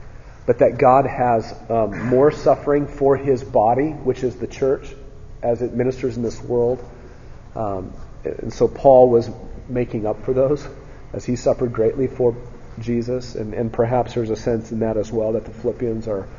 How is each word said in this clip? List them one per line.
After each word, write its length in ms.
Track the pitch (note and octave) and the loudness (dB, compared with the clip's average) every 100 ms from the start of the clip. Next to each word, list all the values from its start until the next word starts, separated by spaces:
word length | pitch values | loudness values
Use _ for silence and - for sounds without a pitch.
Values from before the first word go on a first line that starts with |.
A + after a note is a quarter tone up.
| - - - - - | -16 -18 -18 -4 -2
but 140 | - | 4
that 180 | B2+ A#2+ | 4 6
God 300 | C3 C3 C3 | 6 6 4
has, 480 | - B2 A#2 G#2+ - - | 2 2 2 0 -8 -2
um, 400 | A2+ G#2+ G2+ A2+ | 0 0 -2 2
more 200 | B2+ D3 | 4 4
suffering 540 | D3 D3+ C3+ D3 D3 C#3+ | 4 2 2 2 0 0
for 320 | - C3+ C3+ | 0 2 4
his 260 | C#3 B2 | 2 0
body, 460 | - A#2+ G#2+ A#2+ D#3 | 2 2 4 4 0
which 340 | C#3+ C3 B2 | -2 -4 -2
is 120 | B2 - | -4 -4
the 120 | A2+ | -8
church, 460 | - C3+ C#3+ - - - - - - | -2 0 0 -4 -14 -16 -16 -16 -6
as 220 | A#2+ A#2 | -2 0
it 100 | A#2+ | -2
ministers 420 | A#2 B2+ C3 C3 A#2 | 0 -2 -2 -4 -2
in 80 | |
this 180 | A2+ - | -4 -6
world. 400 | - A#2+ A#2+ B2+ - - - - - - - A#2 | -2 0 2 0 -6 -18 -20 -20 -18 -18 -12 -6
Um, 360 | G#2+ F#2+ F#2+ - - - | -4 -6 -8 -12 -14 -12
and 300 | - - A2 | -10 -8 -8
so 140 | - A2+ | 0 0
Paul 420 | - C3+ B2+ B2+ | 4 8 10 10
was 200 | A#2 G#2+ G2+ - - - | 6 2 -6 -14 -14 -6
making 380 | B2 A#2+ A#2 G#2+ | -4 -2 -2 -4
up 180 | G#2+ | -4
for 100 | - | -2
those 320 | B2+ C3+ D3 - - - - - | 2 2 0 -4 -16 -18 -18 -12
as 120 | - - | -8 -4
he 100 | A#2+ | -2
suffered 380 | C3+ A#2+ B2 | 0 0 0
greatly 320 | A2+ A2 C3 A#2+ | 0 0 2 -2
for 280 | - A#2+ A#2+ - - - - | 0 0 0 -8 -16 -16 -8
Jesus. 560 | A2 A#2+ A#2 B2+ B2 | -2 -2 -2 -4 -6
And, 220 | - G#2+ G#2 | -8 -6 -4
and 180 | A2+ | -2
perhaps 400 | - A#2 B2+ A#2 | 0 2 2 0
there's 160 | B2 A2 | -2 -2
a 60 | G#2+ | -2
sense 360 | B2+ A2+ A2+ | -2 -2 -2
in 80 | A2 | -2
that 180 | A2+ A2 | 0 0
as 140 | G2+ | -2
well, 220 | A#2 A2 | -2 0
that 120 | A2 - | -2 -4
the 60 | |
Philippians 560 | - A#2+ - A#2+ A2 A2 | -6 -4 -2 -4 -4 -4
are 200 | G2 G2+ | -6 -6